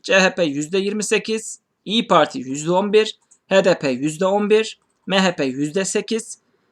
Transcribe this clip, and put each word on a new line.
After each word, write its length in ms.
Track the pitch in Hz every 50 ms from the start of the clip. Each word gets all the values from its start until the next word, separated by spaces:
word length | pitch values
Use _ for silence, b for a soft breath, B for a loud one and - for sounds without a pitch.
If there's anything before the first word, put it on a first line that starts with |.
| -
C 160 | - 190 190
H 160 | 185 185 185
P 80 | - 175
yüzde 340 | 151 135 143 151 151 185 196
yirmi 260 | 196 202 208 214 202
sekiz, 560 | - 220 202 202 - 220 220 - - - - _ _ _ _ -
İYİ 220 | 180 208 233 226 -
Parti 320 | 185 170 151 143 - 135
yüzde 320 | 123 131 135 147 151 165
on 220 | 180 185 202 208 196
bir, 260 | 214 220 214 - _ _ _ _ _ _ -
H 180 | 190 190 180
D 140 | 190 170 -
P 100 | - 139
yüzde 360 | 127 123 139 156 156 156 190
on 240 | 185 196 208 208 202
bir, 300 | 214 214 220 214 - _ _ _ _ _ - -
M 120 | 190 196
H 160 | 190 185 170
P 100 | - 143
yüzde 400 | 131 127 139 147 151 151 196 190
sekiz, 520 | - - 214 202 - 220 226 - - - _ _ _ _ _ _ _